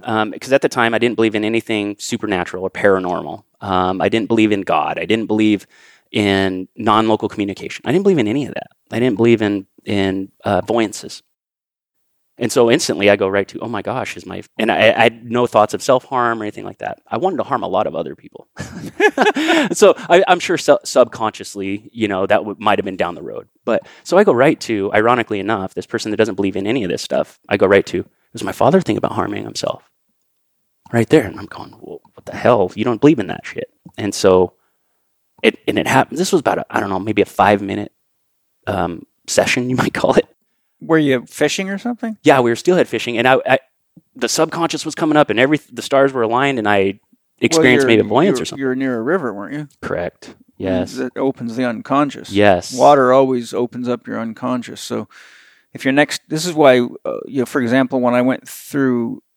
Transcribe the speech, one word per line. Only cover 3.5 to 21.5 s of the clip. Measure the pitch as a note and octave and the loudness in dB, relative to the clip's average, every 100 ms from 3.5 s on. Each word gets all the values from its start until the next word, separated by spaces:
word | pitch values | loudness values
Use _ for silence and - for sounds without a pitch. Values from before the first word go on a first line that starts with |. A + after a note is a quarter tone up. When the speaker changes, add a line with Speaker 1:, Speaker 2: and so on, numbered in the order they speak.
| _ | _
Speaker 1:
Um, | G#2 F#2 F#2 F#2 | -4 0 0 0
I | F#2+ | 0
didn't | A2 G2 | 0 0
believe | A2+ G#2+ | 2 2
in | G2+ | 0
God. | F2+ D#2+ D2+ D#2+ | -2 -2 -2 -4
I | E2+ | -2
didn't | A2 G#2 | -2 0
believe | G#2+ G#2+ G2+ - _ _ _ _ | 0 2 0 -4 _ _ _ _
in | A2+ G#2 G2 F#2+ F#2 F#2 - | -2 2 2 0 -4 -10 -4
non-local | A2 G#2+ A2 G#2+ G#2 | 2 2 4 0 -2
communication. | - G2+ F#2+ - - - | -4 -6 -6 -12 -8 -2
I | |
didn't | E3 | 2
believe | G3+ E3+ | 2 2
in | G#2 | 0
any | C3+ A#2+ | -2 -4
of | |
that. | - - _ _ | -8 -14 _ _
I | A2+ | -2
didn't | B2+ G2+ | 0 2
believe | A#2 A2+ | 4 4
in, | G#2 G2+ G2 _ - | 2 -2 -6 _ -4
in, | G2+ G2 F#2+ G2 _ G#2+ | -2 0 -2 -8 _ -2
uh, | F#2 | 0
voyances. | - A#2 G#2+ - - - _ _ _ _ _ _ _ _ _ _ _ - | 0 0 -2 -6 -14 -18 _ _ _ _ _ _ _ _ _ _ _ -6
And | A#2+ | 0
so | C3 A#2 | 4 4
instantly | D3+ - F2 G2+ | 4 0 2 4
I | G2+ | 4
go | F#2+ | 2
right | G2 F#2+ | 0 -2
to, | - | -8
"Oh | A2+ | -8
my | A2 | -8
gosh, | G2 B2 G#2 F2+ | -6 -6 -8 -12
is | F2+ | -14
my," | F#2 - - | -14 -12 -4
and | G#2+ | 0
I, | E2+ G#2+ | 4 4
I | - | 6
had | A#2 A#2 A#2 | 2 0 -4
no | A#2 A#2+ | 0 2
thoughts | G#2+ G#2+ G2 | 4 2 0
of | |
self-harm | - B2+ - B2+ A#2+ A2+ | 0 0 0 -2 -2 -2
or | |
anything | G#2+ G#2 G2+ | -6 -10 -14
like | G2 | -10
that. | G#2 - _ | -12 -12 _
I | A2+ | -4
wanted | F#3 C#3 | -2 -2
to | |
harm | - B2+ | -2 -4
a | F2+ | -2
lot | F#2+ - | -2 -2
of | D#2 | -4
other | D#2 - | -8 -12
people. | - - _ - | -20 -20 _ -18
<laughs> | - - - - G#4 - G4 C#4+ D#4+ E4 B3+ | -16 -14 -10 0 0 2 0 0 2 2 0
So | - G3+ - | 4 4 4
I, | E3 F3 F#3 | 4 4 4
I'm | F3+ | 2
sure | - E3 | 0 0
su-, | - C3+ | 2 2
subconsciously, | - C3+ A#2 - G#2+ - G2+ | 2 2 2 0 -6 -6 -12